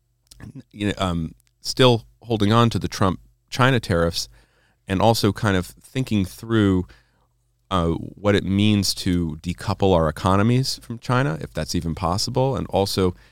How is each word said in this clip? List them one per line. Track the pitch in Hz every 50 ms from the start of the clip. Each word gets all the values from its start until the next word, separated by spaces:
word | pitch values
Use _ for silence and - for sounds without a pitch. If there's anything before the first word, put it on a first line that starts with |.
| _ _ _ _ _ _ - - - - - 135 - _
you | - 104 104 101
know, | - -
um, | 98 90 85 85 82 78 - - _ _ _ _
still | - - - - 131 123 120 113 - - _ _
holding | - 117 117 104 101 101
on | 110 117 117 117
to | - 92
the | 85 85
Trump | - - - 92 85 - - _ _ _ _ _
China | - - 123 131 135 113
tariffs | - - 92 85 82 85 - - - - - _ _ _ _ _ _ _ _ _ _
and | - 98 90
also | 95 113 117 - - 104
kind | 95 - - 104 98
of | 92 87
thinking | - - - - - - 131 131 - 107 101 95
through, | 90 - - 117 113 117 110 104 98 95 90 87 - - _ _ _ _ _ _ _ _ _ _ _ _ _ _ -
uh, | 98 92 85 85
what | 82 - - - - - 98 104 101
it | 98 -
means | 85 98 98 104 107 104 101 95 -
to | - - - 98 90 87 85 80 76 80
decouple | - 87 85 - - - 95 - 101 95 92
our | 82 80 78
economies | - - - 92 95 98 101 117 120 127 135 - - -
from | - - 117 113
China, | - - 127 123 135 147 160 -
if | - - -
that's | 78 78 - -
even | 90 80 82 80
possible, | - 87 80 92 101 - - 123 127 131 135 127
and | 90 -
also | - - 95 98 98 - 101 95 90 90 - - _